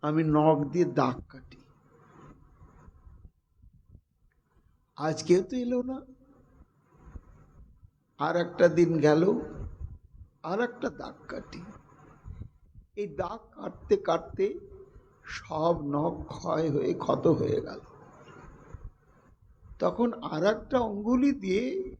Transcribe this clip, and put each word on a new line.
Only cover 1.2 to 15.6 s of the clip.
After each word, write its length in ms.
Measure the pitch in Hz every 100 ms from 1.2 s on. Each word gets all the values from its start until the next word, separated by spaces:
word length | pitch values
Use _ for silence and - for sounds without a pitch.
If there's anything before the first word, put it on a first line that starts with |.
| -
কাটি। 280 | 131 - - - _ _ _ - - - - - - - - - - - - - _ _ _ - _ _ - _ _ _ _ _ _ _ _ _ -
আজকেও 460 | 151 160 - 180
তো 140 | 185 254
এলো 260 | 240 247
না। 180 | 247 262 - - _ - - - - _ _ _ - - - - - - - - - _ _ _
আর 180 | 147 170
একটা 320 | 170 - 175
দিন 300 | 156 170 160
গেল, 420 | 147 151 180 - - - - - - - - - - _
আর 180 | 156 196
একটা 300 | 240 - 262
দাগ 240 | - 139 131 -
কাটি। 340 | - - - 185 - - - - - - - - _ - - - -
এই 100 | 208
দাগ 320 | - 180 226 -
কাটতে 420 | - 262 - - 202
কাটতে 640 | - 165 - - 196 - - - - - _ _
সব 600 | - - - 160